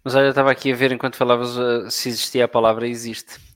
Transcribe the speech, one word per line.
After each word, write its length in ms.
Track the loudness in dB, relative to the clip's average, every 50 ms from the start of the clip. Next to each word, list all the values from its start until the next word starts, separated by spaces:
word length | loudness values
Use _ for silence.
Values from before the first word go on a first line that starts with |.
| -6
Mas 100 | 0 2
olha, 120 | 4 4
eu 40 | 4
estava 220 | 4 2 2 2
aqui 200 | 2 2 0 -2
a 40 | 0
ver 160 | 2 2 0
enquanto 240 | 0 0 -4 -6 -4
falavas, 420 | -2 0 2 2 2 0 -2 -4 -2
eh, 320 | -2 0 0 -2 -2 -4
se 200 | -6 -6 -4 -4
existia 360 | -4 -4 -6 -2 0 0 2
a 20 | 2
palavra, 400 | 2 4 4 4 2 2 -2 -6
existe. 520 | -6 -6 -8 -10 -12 -12 -14 -16 -20 -20 -20 -20 -20